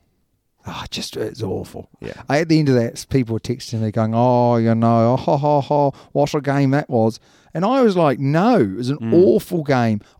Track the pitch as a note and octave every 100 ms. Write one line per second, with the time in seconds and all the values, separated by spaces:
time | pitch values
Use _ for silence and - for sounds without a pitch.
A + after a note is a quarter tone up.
0 | _ _ _ _ _ _ - - - -
1 | - C3 A2 A2+ G#2+ - - - - -
2 | - - - C#3+ E3 D#3+ D3 B2 A#2 -
3 | - C3+ A#2 A2 - B2 - A2+ A2 A2+
4 | A2 A2+ B2 B2 A#2+ A#2+ A2+ A2+ A#2 A#2
5 | A2+ C3 - D3+ D3 D3 C3+ D3 C#3+ -
6 | - C#3+ C#3+ D#3 C#3 C#3 C#3 C#3 - A#2+
7 | A2+ - _ _ _ D#3 F#3+ C4+ A#3+ F3+
8 | D#3 B2+ C#3 D#3 G#3+ A3+ G#2 F#2+ B2 D3
9 | A2+ E3+ G3 A3 - F3+ C#3+ C3 A#2 G#2+
10 | - _